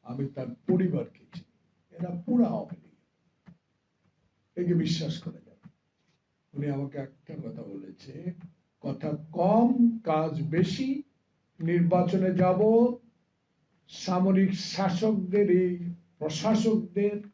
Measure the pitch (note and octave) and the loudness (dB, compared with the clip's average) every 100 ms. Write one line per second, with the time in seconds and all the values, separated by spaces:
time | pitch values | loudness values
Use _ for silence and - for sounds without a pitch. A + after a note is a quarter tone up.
0 | A#2 C#3 C#3 - B2 A#2+ - F3+ F#3 - | -10 -6 -6 -6 -10 -10 0 2 2 -2
1 | - _ _ - - _ _ _ _ E3+ | -6 _ _ -20 -20 _ _ _ _ -10
2 | F3 F3 - A#3+ A#3 G#2+ - - _ _ | -8 -8 -2 2 2 0 -8 -14 _ _
3 | _ _ _ _ - - _ _ _ _ | _ _ _ _ -20 -20 _ _ _ _
4 | _ _ _ _ _ - F3 E3+ D#3 - | _ _ _ _ _ -6 0 2 2 -2
5 | D#3+ - - - _ _ - _ _ _ | -4 -8 -10 -16 _ _ -20 _ _ _
6 | _ _ _ _ _ C#3+ D3 C#3 C#3 C#3+ | _ _ _ _ _ -8 -4 -4 -6 -10
7 | C3+ _ - D#3+ - D3+ G2+ G2 F#2+ - | -12 _ -16 -14 -12 -12 -14 -16 -16 -20
8 | C3+ C3 F3 F3 - _ _ _ - - | -18 -12 -10 -12 -18 _ _ _ -10 -8
9 | D#3 D3+ - - F3+ A3 A#3+ B3+ A#3 - | -6 -8 -8 0 4 4 4 6 4 4
10 | - D#3 D#3+ D#3 D#3+ E3 - - C4+ C#4+ | -2 0 0 -4 -2 0 0 0 -4 -4
11 | - _ _ _ _ _ E3 F3 E3+ F3+ | -8 _ _ _ _ _ 0 2 4 4
12 | - F#3+ F#3 F#3 F3+ F#3 G#3+ A3+ B3 A#3+ | 2 2 0 2 2 4 4 6 4 0
13 | _ _ _ _ _ _ _ _ _ - | _ _ _ _ _ _ _ _ _ -12
14 | - F#3 F#3 F#3+ F#3+ - - - F#3+ F3 | -2 0 4 4 4 0 -6 -2 -2 0
15 | A3 G3+ F3+ G3+ G3+ F3+ F3+ F3 F3 - | 0 0 0 2 4 4 2 -2 -8 -10
16 | _ _ D#3 - G#3+ A3 A3+ G#3+ - G3+ | _ _ -8 -4 0 2 2 0 -2 -2
17 | G#3 G3+ - | -2 -2 -12